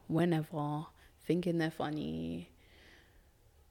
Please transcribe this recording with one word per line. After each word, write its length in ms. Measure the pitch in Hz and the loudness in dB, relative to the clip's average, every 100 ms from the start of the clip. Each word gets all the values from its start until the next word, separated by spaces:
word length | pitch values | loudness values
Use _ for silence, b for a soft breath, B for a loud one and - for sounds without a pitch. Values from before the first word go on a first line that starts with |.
| - | -2
whenever, 800 | 160 175 160 151 156 147 151 156 b b _ | 2 4 4 0 -2 -2 -2 -6 b b _
thinking 340 | - 170 175 170 | 0 2 2 2
they're 120 | 160 | 0
funny. 800 | - 147 151 151 165 165 170 170 b b b b b b b b b - _ - | -2 -4 -4 -4 -4 -4 -6 -10 b b b b b b b b b -20 _ -20